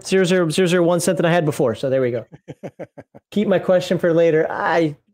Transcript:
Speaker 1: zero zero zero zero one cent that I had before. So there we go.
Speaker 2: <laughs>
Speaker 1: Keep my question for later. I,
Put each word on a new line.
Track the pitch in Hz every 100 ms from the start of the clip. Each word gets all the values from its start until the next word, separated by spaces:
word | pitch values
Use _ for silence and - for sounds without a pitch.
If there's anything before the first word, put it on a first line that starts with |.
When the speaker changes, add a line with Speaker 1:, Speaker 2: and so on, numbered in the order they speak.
Speaker 1:
zero | - 190
zero | 175 185 170
zero | 151 180
zero | 180
one | 170 175
cent | - 175
that | 175
I |
had | 175
before. | 151 135 131
So | 110 135
there | 131
we | 123
go. | 117 - 165 - - 175 -
Speaker 2:
<laughs> | 160 - - - _
Speaker 1:
Keep | 202 208
my | 180
question | 175 185 180 175
for | 175
later. | 165 165 156 -
I, | - 202 170 160 147 _